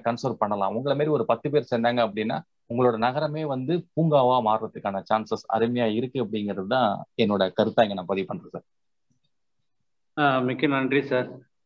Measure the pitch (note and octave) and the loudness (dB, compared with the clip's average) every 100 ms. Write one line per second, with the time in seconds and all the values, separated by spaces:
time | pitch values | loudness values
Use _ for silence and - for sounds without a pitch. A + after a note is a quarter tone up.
0 | A#2 A#2+ C3+ A2+ G#2 G2+ F#2+ G#2+ C#3 C#3 | -2 -2 -4 -2 -2 0 -2 -2 -2 -2
1 | D3+ D3 - A#2 D3 C#3+ - A#2+ A#2+ A#2+ | 0 0 0 -2 0 -2 0 0 0 2
2 | A2 G#2 G#2+ D3 - _ _ B2 B2 A2 | 0 -2 -4 -4 -8 _ _ 2 2 4
3 | A#2+ C#3 D3+ D#3 D3+ C3 C3 E3+ - - | 0 0 -2 -4 -4 -4 -2 -2 -2 0
4 | E3 C#3+ B2 B2+ A2 A2 A2 - G2+ G2 | 4 6 6 4 2 0 -2 -6 -6 -6
5 | E2+ A2 G#2+ A2 - A2 A#2 B2 A#2 G#2+ | -2 -2 0 -6 -2 0 0 2 0 0
6 | B2+ C3+ G#2+ G#2+ G#2 G2 F#2+ B2+ A2+ G2 | -4 -4 -4 -4 -4 -6 -2 0 0 -2
7 | - - A2 G2+ F#2 - A2 G#2+ G#2+ G2+ | -8 -2 0 2 0 2 2 4 2 0
8 | F2 G2 F#2 F#2+ - - - _ _ _ | -4 -4 -4 -8 -12 -16 -16 _ _ _
9 | _ _ _ _ _ _ _ _ _ _ | _ _ _ _ _ _ _ _ _ _
10 | _ - C#3+ C3 B2+ B2+ D3 C3+ C3 C#3 | _ 0 0 2 0 0 0 0 2 0
11 | C#3 B2+ B2+ - - _ | 0 -2 -2 -10 -20 _